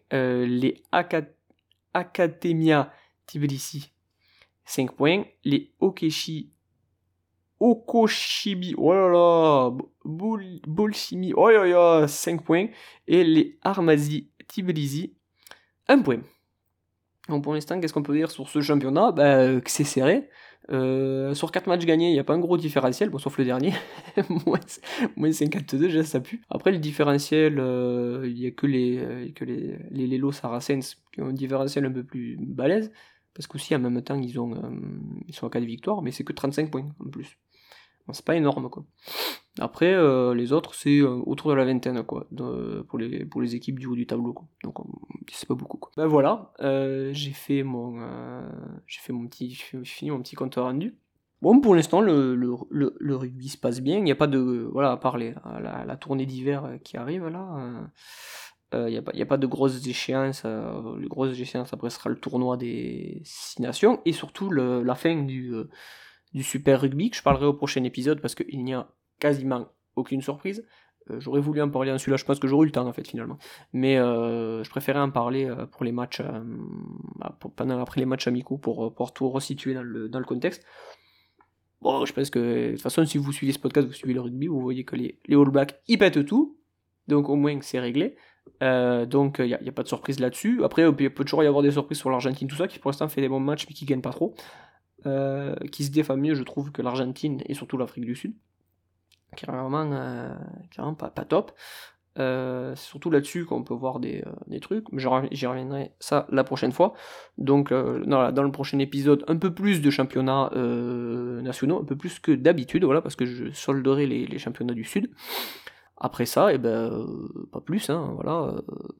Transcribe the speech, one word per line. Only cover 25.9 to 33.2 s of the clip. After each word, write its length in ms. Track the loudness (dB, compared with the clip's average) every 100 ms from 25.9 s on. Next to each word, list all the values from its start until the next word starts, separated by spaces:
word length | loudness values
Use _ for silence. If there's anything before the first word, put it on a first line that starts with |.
| 2
ça 160 | 0 -2
pue. 220 | -4 -12 -8
Après, 220 | -2 0
le 60 | 0
différentiel, 800 | 0 0 2 2 4 4 4 4
euh, 680 | 0 0 0 0 -2 -4 -6
il 80 |
n'y 120 | -4 -6
a 40 |
que 160 | -2 2
les, 320 | 2 2 0
euh, 340 | -4 -8 -10
que 120 | -10
les, 340 | -8 -6 -6 -10 -10
les 160 | -4 -2
Lelo 260 | 0 0
Saracens 640 | -2 -6 -6 -2 -2 -4 -12 _
qui 100 | -8
ont 60 | -6
un 40 |
différentiel 520 | -4 -2 -2 -2 0 -2
un 60 |
peu 120 | -2
plus 320 | -8 -8 -8 -8
balèze, 520 | -8 -2 2 2 0 -8 -20 _